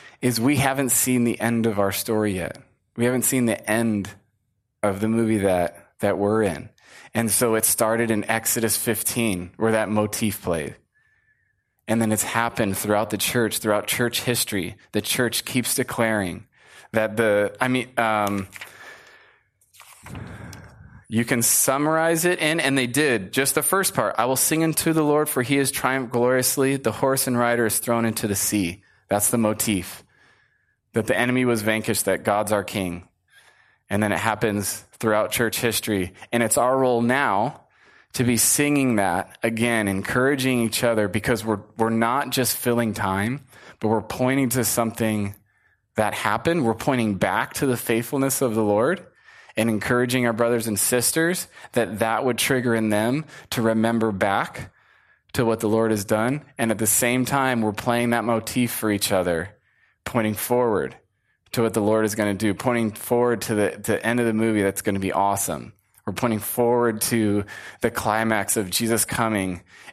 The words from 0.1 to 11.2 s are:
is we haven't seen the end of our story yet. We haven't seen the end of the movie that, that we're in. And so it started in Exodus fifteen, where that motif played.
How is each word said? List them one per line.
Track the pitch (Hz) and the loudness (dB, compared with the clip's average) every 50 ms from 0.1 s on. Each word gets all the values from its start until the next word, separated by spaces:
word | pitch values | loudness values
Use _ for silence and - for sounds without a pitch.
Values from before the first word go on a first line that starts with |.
| - _ | -10 _
is | - 127 117 107 | -2 0 0 2
we | 113 139 147 | 2 2 2
haven't | 127 139 135 135 139 139 120 | 2 2 0 0 0 0 0
seen | - - - 131 127 123 120 | 0 0 2 2 2 2 2
the | 117 - - | 0 0 0
end | 101 117 117 117 113 | -2 0 0 0 0
of | 117 101 101 | 0 2 2
our | 98 98 | 0 0
story | 95 - - - 110 107 107 104 95 | 0 -2 -2 -2 0 0 0 0 -2
yet. | 90 82 - - - - _ _ _ _ _ _ | -4 -6 -8 -10 -12 -18 _ _ _ _ _ _
We | 117 117 | -2 0
haven't | 123 131 123 | 0 0 0
seen | 117 - 139 131 120 | 0 0 0 2 2
the | 117 101 - - 107 | 0 0 -2 -2 -2
end | 107 113 117 113 107 101 95 - - - _ _ _ _ _ _ _ _ _ _ _ _ | 0 0 2 0 0 -2 -4 -6 -12 -18 _ _ _ _ _ _ _ _ _ _ _ _
of | - 104 95 95 | -2 -2 -2 0
the | 107 110 | -2 0
movie | 113 113 113 110 110 104 | 2 2 2 2 2 2
that, | 98 95 92 87 87 - - - - _ _ _ | 4 2 2 2 0 -2 -4 -10 -20 _ _ _
that | - 101 92 | 0 0 0
we're | 90 101 101 110 110 107 | 2 0 2 2 2 2
in. | 95 76 69 98 - _ _ _ - - - - - - 113 | 0 -2 -4 -10 -16 _ _ _ -20 -20 -20 -20 -6 -4 -2
And | 117 107 | 0 0
so | 95 - 123 117 110 | 0 2 2 2 2
it | 110 - | 2 2
started | - - - 117 110 113 113 117 113 | 0 0 2 2 2 2 2 2 2
in | 110 104 - - | 0 0 0 0
Exodus | 110 113 - - - 120 110 107 - | -2 -2 0 -2 -2 0 0 0 0
fifteen, | - - 120 107 - - - - 123 117 107 95 87 90 90 - | -2 -2 -2 -2 -2 -4 -4 -2 -2 -2 -2 -2 -4 -6 -10 -6
where | - 113 113 | -2 0 2
that | 110 110 107 92 | 2 2 0 0
motif | 107 107 107 104 - - 113 107 101 - | 0 0 0 0 -2 -2 -2 -4 -4 -4
played. | - 92 85 80 73 76 - - _ _ _ _ _ _ _ _ | -4 -4 -4 -2 -4 -8 -12 -16 _ _ _ _ _ _ _ _